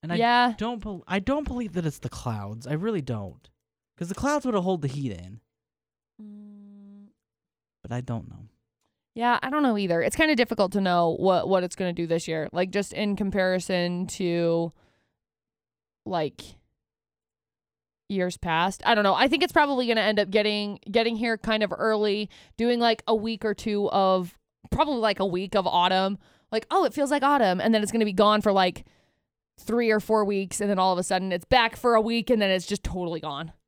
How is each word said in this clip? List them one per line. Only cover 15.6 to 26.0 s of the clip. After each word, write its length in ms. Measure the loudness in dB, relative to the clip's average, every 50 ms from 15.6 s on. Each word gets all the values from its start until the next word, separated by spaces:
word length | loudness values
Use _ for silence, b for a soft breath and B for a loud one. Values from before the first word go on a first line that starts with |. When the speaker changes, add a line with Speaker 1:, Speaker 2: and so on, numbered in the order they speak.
| _ _ _ _ _ _ _ _ _
Speaker 2:
like, 360 | -6 -4 -2 -2 -4 -6 -10 -20 -20 -20 _ _ _ _ _ _ _ _ _ _ _ _ _ _ _ _ _ _ _ _ _ _ _ _ _ _ _ _ _ _ _
years 280 | -2 -2 -2 -2 -4
past. 460 | -6 -4 0 0 2 2 0 -2 -2 0
I 80 | 2 2
don't 80 | 4 4
know. 100 | 2 4
I 120 | 4 2
think 160 | 2 2 2 0
it's 100 | 2 4
probably 340 | 4 4 4 2 0 0 0
gonna 120 | 2 2 2
end 160 | 2 2 0
up 100 | 0 2
getting, 480 | 2 0 2 2 0 -2 -4 -6 -8 -10 _ -2
getting 260 | 0 2 2 2 -2
here 200 | -2 -2 -2 -4 -4
kind 240 | -2 -2 0 0 0
of 100 | -2 -2
early, 520 | -2 0 0 2 2 2 0 0 -2 -4 -8 B B B B B
doing, 220 | -2 0 0 2 2
like, 240 | 2 2 2 0 0 0
a 60 | 0
week 280 | 0 0 -4 -6 -4 -4
or 80 | -4 -4
two 360 | -4 -4 -2 -2 0 0 0
of, 480 | 2 2 4 4 4 2 0 -4 -10 _ _ _ _ _ _ -6
probably, 280 | 0 0 0 0 0 0
like, 200 | 0 0 0 0
a 80 | -2
week 280 | -2 0 -2 -4 0 0
of 100 | 0 0
autumn. 520 | 2 2 2 2 4 4 2